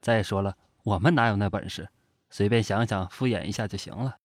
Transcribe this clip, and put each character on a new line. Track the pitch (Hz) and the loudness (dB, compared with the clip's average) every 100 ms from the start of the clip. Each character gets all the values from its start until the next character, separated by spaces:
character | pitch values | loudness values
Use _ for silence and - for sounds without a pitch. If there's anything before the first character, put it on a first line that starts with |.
再 | - 113 | 2 0
说 | 98 98 | 2 0
了， | 98 - _ _ | -2 -4 _ _
我 | - 98 | -2 2
们 | 120 | 4
哪 | 160 117 | 4 4
有 | 101 | 4
那 | 101 | 0
本 | 104 95 | -2 -6
事， | - - _ _ _ _ | -12 -14 _ _ _ _
随 | - 104 | -2 2
便 | 117 | 2
想 | 104 104 117 | 2 0 0
想 | 101 90 | -2 -4
敷 | - 131 | -2 -2
衍 | 104 | 0
一 | 80 | -4
下 | 101 104 | -4 -6
就 | 95 | -6
行 | - | -10
了。 | 98 131 - | -6 -6 -6